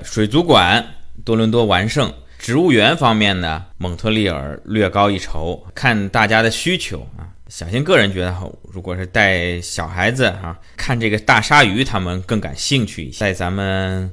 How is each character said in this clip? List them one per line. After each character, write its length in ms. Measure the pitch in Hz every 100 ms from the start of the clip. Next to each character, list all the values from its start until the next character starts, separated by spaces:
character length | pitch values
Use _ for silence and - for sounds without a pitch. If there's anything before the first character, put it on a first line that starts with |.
水 220 | - 110 107
族 180 | 139
馆 400 | 175 117 90 110 - - - -
多 120 | - 113
伦 160 | 113
多 140 | 120 110
完 220 | 90 107
胜； 240 | 151 107 - - -
植 180 | - 135
物 140 | 180
园 260 | 117 110 160
方 180 | 127 110
面 240 | 104 92
呢， 240 | 82 80 92 -
蒙 180 | 90 85
特 140 | 110
利 180 | 110 98
尔 320 | 76 71 71 -
略 240 | 107 95
高 200 | 98 101
一 80 | 95
筹， 440 | - - 82 - - -
看 340 | 139 110 98
大 160 | 120 107
家 160 | 110
的 80 | 113
需 280 | 110 170 180
求 300 | - 78 60 78
啊。 120 | 87 - -
小 220 | - 85
新 140 | 117
个 120 | 151 165
人 160 | 101
觉 100 | 92
得 120 | 90
哈， 160 | 90 92 - -
如 100 | 95
果 160 | 87 90
是 80 | 90
带 560 | 110 98 90 87 87
小 260 | - - 82
孩 240 | 90 101
子 140 | 131 113
啊， 320 | 92 85 87 - -
看 240 | - 123
这 120 | 113
个 80 | 104
大 200 | - 117
鲨 240 | - 147
鱼， 200 | 117 101
他 160 | 135 101
们 200 | 90 92
更 180 | 92 110
感 140 | 76 69
兴 280 | - 135 104
趣 200 | - 69
一 60 |
些。 80 | -
在 120 | 101
咱 220 | 92 90
们 560 | 98 98 95 95 92 92